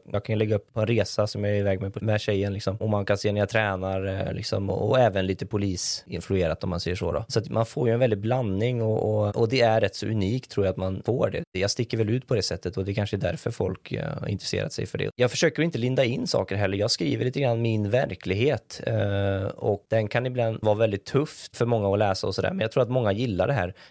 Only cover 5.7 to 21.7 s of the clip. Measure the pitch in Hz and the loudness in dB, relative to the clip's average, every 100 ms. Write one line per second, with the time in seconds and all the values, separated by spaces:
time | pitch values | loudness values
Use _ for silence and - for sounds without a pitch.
5.7 | 90 - - - 85 - 95 82 76 - | -2 -4 -6 -6 -8 -2 2 2 0 -2
6.7 | 87 85 90 85 71 - 110 110 113 113 | -2 -2 -2 -2 -2 -2 -2 0 -2 -2
7.7 | - 120 117 123 104 107 127 110 95 120 | 0 0 2 2 0 0 -2 0 0 0
8.7 | 123 110 107 92 90 104 - 113 127 117 | 0 0 0 0 2 0 2 2 4 4
9.7 | 110 101 - 104 110 95 127 - - 95 | 6 2 0 -2 0 0 0 -4 0 0
10.7 | 95 95 95 - 120 104 - 175 92 98 | 0 -2 -4 -2 0 0 -2 -6 -2 0
11.7 | - 117 113 104 123 - 113 - 87 90 | 0 -2 0 0 0 0 0 0 -4 -6
12.7 | 92 95 104 101 98 87 - - - 95 | -4 -2 0 0 0 -2 -2 -4 -2 -2
13.7 | - - - 50 - - 98 - - - | -4 -6 -6 -4 -4 -4 -4 -2 -2 -2
14.7 | - - - 98 - 123 - 165 - 165 | -4 -6 -4 -4 2 0 4 2 2 0
15.7 | 123 123 131 123 123 240 - 101 98 98 | 0 0 2 2 0 0 0 0 0 0
16.7 | 98 113 - 160 113 123 143 135 117 117 | 2 0 0 0 0 -2 0 0 2 0
17.7 | 110 104 120 - - - 95 135 127 - | 0 2 2 0 -4 -2 0 2 0 -4
18.7 | - - 110 101 101 101 98 98 - - | -8 -2 0 0 0 0 0 -2 -2 -2
19.7 | 98 - 110 104 120 127 123 113 110 107 | -2 0 0 0 0 -2 -2 -2 0 2
20.7 | 104 113 98 - 139 151 - - - 117 | 4 2 0 0 0 0 -6 -10 -2 2